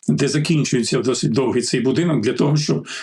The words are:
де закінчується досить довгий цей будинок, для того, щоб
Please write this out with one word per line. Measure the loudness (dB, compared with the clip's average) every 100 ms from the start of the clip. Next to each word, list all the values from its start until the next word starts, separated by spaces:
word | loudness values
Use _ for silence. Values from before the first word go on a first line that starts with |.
| -2
де | 0 0
закінчується | 0 0 0 2 0 0 -2
досить | 0 0 0
довгий | 0 0 0
цей | 0 0
будинок, | 0 0 0 0
для | 0
того, | 0 2 2
щоб | 0 -2 -4 -14